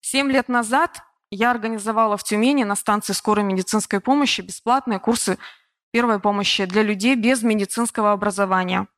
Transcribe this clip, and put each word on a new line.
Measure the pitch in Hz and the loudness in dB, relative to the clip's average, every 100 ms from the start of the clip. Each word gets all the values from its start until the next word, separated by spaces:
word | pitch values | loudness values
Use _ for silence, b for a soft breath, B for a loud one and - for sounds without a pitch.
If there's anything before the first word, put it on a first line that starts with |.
Семь | - 269 277 | -2 -2 2
лет | 269 240 | 0 0
назад | 247 220 262 330 - - _ _ | -2 0 0 0 -4 -20 _ _
я | 196 233 | 0 0
организовала | 233 220 226 208 220 220 208 | 0 -4 -4 -2 0 0 0
в | |
Тюмени | - 208 240 285 208 | -2 2 2 2 0
на | 202 | -2
станции | - 208 - | 0 -2 -2
скорой | 196 - 208 202 | -4 0 2 2
медицинской | 190 185 214 - 202 | -2 0 -2 0 -4
помощи | 247 285 285 - | 0 2 2 -2
бесплатные | 185 - - 254 254 196 | -6 -8 -2 0 0 -2
курсы | - 233 - 190 B B B _ _ | 0 0 0 -4 B B B _ _
первой | 233 240 208 | 0 2 2
помощи | 208 202 202 - - | 2 0 -2 -2 0
для | 196 | 0
людей | 214 208 226 262 | 0 0 0 2
без | 220 262 | 2 2
медицинского | 226 214 196 - 233 - 208 | 2 0 -2 -2 -2 0 0
образования | 202 208 196 196 185 180 185 196 | 2 0 0 0 0 0 -2 -4